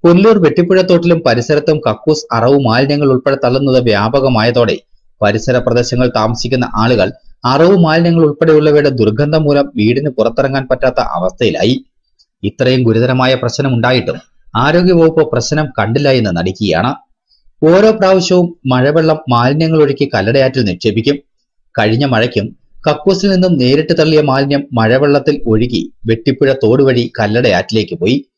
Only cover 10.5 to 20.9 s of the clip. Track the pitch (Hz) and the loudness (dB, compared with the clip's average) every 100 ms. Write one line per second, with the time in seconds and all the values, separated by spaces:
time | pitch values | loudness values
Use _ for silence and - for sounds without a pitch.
10.5 | 135 127 127 131 123 113 80 90 - 117 | -4 -4 -2 -2 -2 -4 -4 -6 -2 -4
11.5 | 80 101 135 - _ _ _ _ _ 101 | 0 -2 -2 -6 _ _ _ _ _ -10
12.5 | - 127 131 117 113 127 127 127 127 123 | -4 -2 0 0 0 0 0 0 -2 -4
13.5 | - 139 120 123 131 - - _ _ - | -4 -2 -2 0 -2 -4 -10 _ _ -10
14.5 | 110 135 170 180 170 160 160 151 123 117 | -4 0 2 2 4 2 2 -2 -2 -2
15.5 | 147 151 - 104 123 143 135 107 87 90 | -4 -4 -4 -2 0 2 2 0 -2 -4
16.5 | 92 101 80 117 139 _ _ _ _ _ | -4 -2 0 -2 -6 _ _ _ _ _
17.5 | _ 156 180 220 220 190 190 175 180 175 | _ 2 4 4 2 2 2 2 0 0
18.5 | - 131 127 135 156 160 156 - 120 123 | -4 -4 0 2 2 0 -2 -2 0 0
19.5 | 151 160 160 143 135 139 110 98 131 131 | 0 0 2 2 0 -4 -2 0 0 0
20.5 | 131 107 87 113 | 0 -4 -2 -2